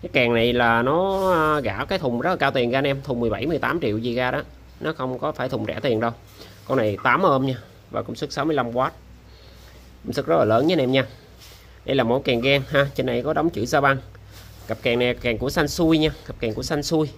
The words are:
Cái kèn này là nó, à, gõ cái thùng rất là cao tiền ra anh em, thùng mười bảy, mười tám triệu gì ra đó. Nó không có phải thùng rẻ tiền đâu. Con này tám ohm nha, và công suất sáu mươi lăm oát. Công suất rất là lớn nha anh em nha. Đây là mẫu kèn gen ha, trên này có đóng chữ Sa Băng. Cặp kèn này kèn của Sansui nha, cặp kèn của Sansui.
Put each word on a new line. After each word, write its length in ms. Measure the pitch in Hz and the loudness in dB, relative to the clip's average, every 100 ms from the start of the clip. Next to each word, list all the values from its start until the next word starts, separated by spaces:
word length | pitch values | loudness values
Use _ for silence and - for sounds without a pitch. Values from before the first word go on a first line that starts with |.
Cái 80 | 175 | -2
kèn 200 | 139 120 | 0 2
này 200 | 117 120 | 4 2
là 280 | 120 117 117 | 4 4 4
nó, 500 | 123 160 190 190 190 | 4 2 0 0 2
à, 260 | 175 156 151 | 2 2 2
gõ 260 | 117 98 143 | -2 -6 -4
cái 140 | 190 | -2
thùng 220 | 143 120 | -2 -2
rất 80 | 160 | -2
là 60 | 180 | 2
cao 160 | 139 | 2
tiền 200 | 135 120 | 2 0
ra 60 | 131 | 0
anh 100 | 143 | 0
em, 140 | 135 | -2
thùng 160 | 135 120 | -4 -2
mười 100 | 117 | -2
bảy, 160 | 98 135 | -2 -2
mười 140 | - | -2
tám 200 | - 330 | -2 -2
triệu 180 | 117 107 | -2 -2
gì 180 | 120 120 | -2 -2
ra 160 | 127 | -2
đó. 100 | 135 - - - - | -2 -6 -18 -20 -8
Nó 140 | 156 | -6
không 260 | 151 131 131 | -4 -6 -4
có 120 | 151 | -6
phải 180 | 151 131 | -4 -6
thùng 160 | 131 107 | -4 -6
rẻ 140 | - | -4
tiền 180 | 135 110 | -2 0
đâu. 120 | 117 117 - - - - - | -2 -4 -18 -20 -20 -20 -4
Con 100 | 131 | 0
này 200 | 107 98 | 0 0
tám 200 | 131 135 | 2 4
ohm 220 | 190 135 135 | 4 2 0
nha, 100 | 117 - - - | -4 -12 -20 -10
và 100 | 110 | -8
công 140 | 107 117 | -8 -8
suất 160 | 147 | -8
sáu 140 | - 151 | -4 -2
mươi 100 | 147 | -2
lăm 220 | 123 120 | -2 -2
oát. 160 | 139 - - - - - - - - - - - - | -4 -6 -20 -20 -20 -20 -20 -20 -20 -20 -20 -16 -8
Công 80 | |
suất 120 | - 139 | -6 0
rất 100 | 165 | 2
là 80 | 110 | 4
lớn 220 | 110 151 | 4 4
nha 60 | |
anh 60 | 175 | 2
em 120 | 127 | 2
nha. 140 | 135 - - - - - - - - - | 2 0 -8 -20 -20 -20 -20 -20 -16 -2
Đây 100 | 135 | 0
là 80 | |
mẫu 160 | 117 127 | 2 0
kèn 220 | 139 120 | 2 2
gen 200 | 131 139 135 | 2 2 2
ha, 180 | 143 139 139 | 0 0 -2
trên 100 | 127 | -2
này 180 | 120 | -2
có 100 | 127 | 0
đóng 160 | 156 160 | 0 0
chữ 160 | 131 117 | -2 0
Sa 160 | 151 | 2
Băng. 160 | 139 135 - - - - - - - | 4 2 -4 -20 -20 -20 -20 -18 -8
Cặp 100 | 110 | -4
kèn 180 | 127 120 | 0 2
này 140 | 123 | 2
kèn 240 | 120 123 113 | 0 -2 -2
của 120 | 123 | -2
Sansui 480 | 156 147 - 165 160 | 0 -2 2 2 4
nha, 120 | 156 147 - | 2 -2 -14
cặp 80 | - | -6
kèn 140 | 117 | -6
của 100 | 107 | -6
Sansui. 460 | 131 151 143 160 151 | -4 -4 0 0 0